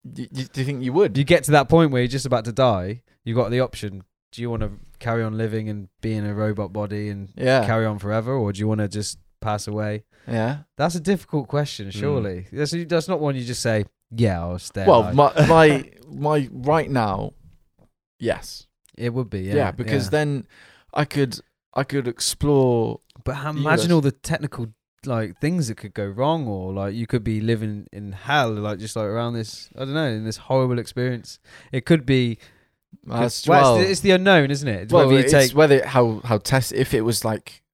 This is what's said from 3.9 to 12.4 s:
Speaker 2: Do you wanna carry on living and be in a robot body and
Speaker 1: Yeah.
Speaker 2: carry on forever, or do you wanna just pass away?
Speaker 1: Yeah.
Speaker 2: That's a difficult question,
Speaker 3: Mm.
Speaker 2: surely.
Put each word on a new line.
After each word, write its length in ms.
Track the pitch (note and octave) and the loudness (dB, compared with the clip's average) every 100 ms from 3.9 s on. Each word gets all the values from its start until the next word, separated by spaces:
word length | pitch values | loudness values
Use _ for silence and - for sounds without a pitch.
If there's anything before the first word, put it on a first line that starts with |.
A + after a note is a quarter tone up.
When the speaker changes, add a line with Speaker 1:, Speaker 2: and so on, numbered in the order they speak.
| F#2+ F#2 _ _ | -12 -18 _ _
Speaker 2:
Do 100 | - | -10
you 80 | A#2+ | -8
wanna 220 | A2+ G#2+ G#2 - - | -4 -6 -8 -20 -12
carry 240 | A#2+ A#2 | -4 -2
on 140 | A2+ A2 | -2 -4
living 300 | A2+ A2 A2 | -4 -4 -6
and 180 | G#2 F#2+ _ | -10 -12 _
be 100 | A2+ | -6
in 140 | G#2+ G#2 | -4 -4
a 80 | |
robot 400 | G#2 G#2+ G#2 G2 | -2 -2 -2 -6
body 340 | G#2 G#2 G#2 G#2 | -6 -6 -6 -6
and 220 | G2+ G2 | -8 -12
Speaker 1:
Yeah. 300 | - B2+ C3 | -4 2 2
Speaker 2:
carry 220 | A2 A2+ A2 | 2 0 0
on 120 | G#2 | -2
forever, 360 | G2+ A2 A2+ | -4 -4 -2
or 180 | C3+ G#2 | -2 -2
do 80 | G2 | -2
you 80 | G#2+ | -2
wanna 200 | G#2+ G2+ | 0 -2
just 300 | G#2 G2 - _ _ | -4 -8 -12 _ _
pass 260 | A2+ G#2 - | -6 -6 -6
away? 380 | G#2 G#2+ G#2+ _ _ - | -6 -6 -8 _ _ -6
Speaker 1:
Yeah. 300 | A#2 A2+ D3 - - | -2 -2 -4 -12 -4
Speaker 2:
That's 180 | D#3 | -4
a 60 | E3+ | -2
difficult 480 | D#3+ F#3+ - D3+ A#2 | -2 -2 -2 -6 -2
question, 400 | C#3+ D3 - G2 | -4 -4 -8 -10
Speaker 3:
Mm. 40 | |
Speaker 2:
surely. 540 | G2+ G#2 C#3 G#2 F2+ | -4 -2 -2 -2 -8